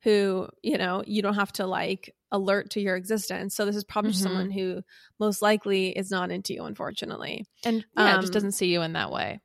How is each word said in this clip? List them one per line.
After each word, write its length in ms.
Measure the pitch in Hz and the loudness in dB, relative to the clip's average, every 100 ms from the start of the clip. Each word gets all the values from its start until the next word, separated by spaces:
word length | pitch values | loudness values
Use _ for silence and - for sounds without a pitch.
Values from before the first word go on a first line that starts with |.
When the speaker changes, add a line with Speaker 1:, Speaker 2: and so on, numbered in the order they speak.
Speaker 1:
who, 480 | - 208 202 185 - - | 4 4 4 0 -4 -6
you 160 | - 294 | -2 0
know, 240 | 185 185 - | 0 -2 -2
you 140 | 208 | 0
don't 140 | 196 208 | 2 2
have 180 | 196 | 0
to, 120 | - 190 | -2 -2
like, 480 | 180 - 196 - _ _ | -2 -2 -4 -8 _ _
alert 420 | 202 196 202 208 | -2 2 2 0
to 100 | - | -2
your 160 | 202 185 | 0 -2
existence. 580 | 185 220 190 175 190 - | 0 -2 -2 -6 -6 -2
So 80 | |
this 140 | 208 208 | -2 -2
is 80 | 202 | -4
probably 260 | - 214 | -2 0
just 100 | 190 190 | 2 0
Speaker 2:
Mm-hmm. 80 | |
Speaker 1:
someone 180 | 185 190 | 0 -2
who 300 | 196 185 180 - - - _ | -2 -2 -4 -10 -20 -20 _
most 240 | 214 202 | 0 2
likely 560 | 208 214 202 196 185 - | 4 4 2 0 0 -2
is 140 | 190 | -2
not 180 | 190 180 | -2 -2
into 220 | 175 190 | -2 -6
you, 120 | - - | -8 -8
unfortunately. 800 | 208 - 214 - - - - 208 _ | -8 -8 -6 -8 -8 -8 -8 -12 _
Speaker 2:
And, 220 | 233 226 214 - | -2 -2 -2 2
yeah, 200 | 208 190 | 6 6
Speaker 1:
Um, 60 | |
Speaker 2:
just 120 | 190 | 4
doesn't 180 | 196 202 | 0 0
see 160 | 196 185 | 0 2
you 80 | 175 | 2
in 120 | 160 | 0
that 180 | 165 90 | -2 -2
way. 280 | 65 - - | -2 -4 -6